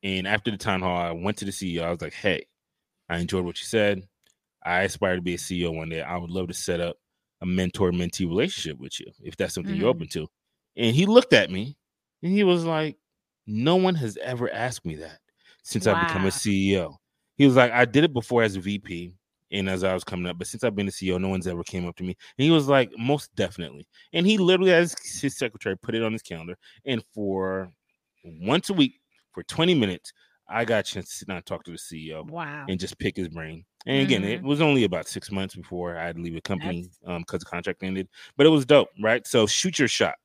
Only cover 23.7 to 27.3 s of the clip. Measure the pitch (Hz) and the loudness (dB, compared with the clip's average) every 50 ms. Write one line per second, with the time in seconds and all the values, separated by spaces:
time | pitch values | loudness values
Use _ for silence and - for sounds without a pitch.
23.7 | 62 71 73 _ _ _ - _ - 165 175 196 220 208 185 170 185 180 185 190 | -12 -18 -20 _ _ _ -20 _ -2 2 4 4 4 4 6 4 4 6 6 6
24.7 | 180 165 175 170 - - - - - - - 139 - - - 120 _ - - 107 | 6 6 4 2 -2 -10 -14 -12 -12 -4 -4 -4 -4 -2 -6 -6 _ -6 -6 -6
25.7 | 95 90 _ - 113 113 113 110 110 110 - - 90 82 80 85 87 _ _ - | -6 -6 _ -4 -2 -2 0 -2 -2 -4 -8 -10 -12 -12 -10 -12 -14 _ _ -20
26.7 | - _ _ 131 131 113 - _ _ 110 107 98 | -20 _ _ -4 -4 -4 -4 _ _ -6 -4 -4